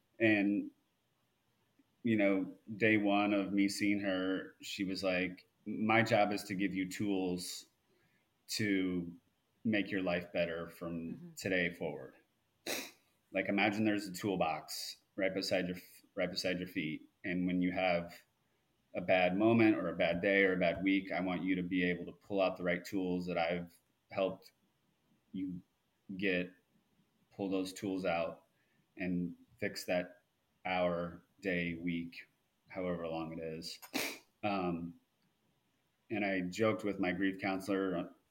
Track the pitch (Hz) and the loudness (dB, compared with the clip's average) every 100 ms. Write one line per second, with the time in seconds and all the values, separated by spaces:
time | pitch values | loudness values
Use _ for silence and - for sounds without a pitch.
0 | _ - 113 107 101 104 - - _ _ | _ 2 4 6 4 2 -2 -10 _ _
1 | _ _ _ _ _ _ _ _ _ _ | _ _ _ _ _ _ _ _ _ _
2 | 117 110 101 98 92 - - 107 113 107 | 0 4 4 4 0 -8 -12 2 4 6
3 | 101 101 104 104 92 101 98 98 104 101 | 4 4 4 2 2 2 2 2 0 0
4 | 101 92 92 92 - - - - 95 92 | 0 0 0 -2 -6 -14 -10 -6 -4 -2
5 | 95 90 92 90 - _ - 101 107 113 | -2 0 -2 -6 -18 _ -8 -2 2 4
6 | 113 113 101 101 - 95 98 92 95 - | 6 4 4 2 -4 -2 0 0 -4 -2
7 | 104 95 92 90 - - - _ _ _ | 0 0 0 -2 -4 -10 -14 _ _ _
8 | _ _ _ _ - - 107 95 92 90 | _ _ _ _ -8 -2 0 2 2 0
9 | 85 85 _ _ _ _ 117 104 95 101 | -4 -10 _ _ _ _ 0 0 0 -2
10 | 92 90 90 95 85 82 82 - 85 85 | 0 -2 -2 -2 0 -2 -8 -10 -8 -6
11 | 82 87 87 - 104 92 87 85 82 71 | -8 -10 -12 -6 0 2 0 -2 -6 -6
12 | 67 - _ _ _ _ - - - - | -10 -18 _ _ _ _ -8 -6 -8 -16
13 | _ _ _ 95 98 101 107 101 110 104 | _ _ _ -2 0 2 2 2 2 0
14 | 98 90 107 92 80 78 - - - - | -2 -4 -2 0 0 -2 -6 -10 -10 -14
15 | _ - 95 95 95 95 90 90 - - | _ -2 -2 0 0 0 0 -6 -10 -20
16 | _ - 90 90 92 90 90 95 78 76 | _ -4 -4 -2 -2 -2 -4 -4 -4 -6
17 | - _ 101 90 92 90 90 92 92 87 | -10 _ -4 -2 0 2 0 2 2 2
18 | 85 - _ _ _ _ _ _ _ - | -2 -12 _ _ _ _ _ _ _ -4
19 | 90 92 90 92 110 117 110 95 87 85 | 2 4 4 4 6 6 6 4 0 0
20 | 85 87 98 98 98 92 87 82 95 98 | 2 2 4 6 6 4 2 2 2 2
21 | 92 82 92 90 95 90 87 92 90 87 | 0 -2 -2 -2 0 -2 0 0 2 0
22 | 87 - - 98 95 90 90 90 - 101 | -6 -14 -6 0 0 0 -2 -2 -2 -2
23 | 92 90 90 85 82 87 87 - _ _ | 0 -2 -2 0 0 0 -4 -14 _ _
24 | _ 101 95 95 - _ _ _ _ _ | _ -2 -2 -2 -14 _ _ _ _ _
25 | _ _ _ 95 95 87 - _ _ _ | _ _ _ -8 -6 -8 -12 _ _ _
26 | - 92 98 90 90 - _ _ _ _ | -14 -2 0 2 -2 -8 _ _ _ _
27 | _ _ _ - 98 95 92 - 104 92 | _ _ _ -6 -2 -2 -2 -6 -4 -2
28 | 90 85 82 - _ _ _ _ _ - | 0 0 -2 -6 _ _ _ _ _ -8
29 | 90 90 87 - - - 101 - - 90 | -4 -2 -4 -8 -20 -8 -8 -6 -2 -2
30 | 87 - _ _ _ _ 92 92 90 85 | -2 -10 _ _ _ _ -4 0 0 0
31 | 87 87 - _ 101 87 87 82 87 85 | -4 -8 -18 _ -2 0 -2 -4 -2 -4
32 | 85 - - _ _ _ - 98 90 85 | -4 -12 -20 _ _ _ -14 -6 -4 -2
33 | 82 82 80 82 82 80 85 - - - | -4 -4 -6 -8 -8 -8 -10 -14 -8 -6
34 | - - - _ 104 98 90 85 85 - | -6 -8 -16 _ -2 0 0 -2 -4 -10
35 | _ _ _ _ _ _ _ _ _ _ | _ _ _ _ _ _ _ _ _ _
36 | - 107 101 95 90 95 110 101 101 95 | -8 -4 -2 -2 -2 0 2 2 -2 0
37 | 92 92 98 95 101 95 95 98 95 87 | 0 2 0 0 -2 -4 -2 0 0 -2
38 | 90 - _ | -4 -10 _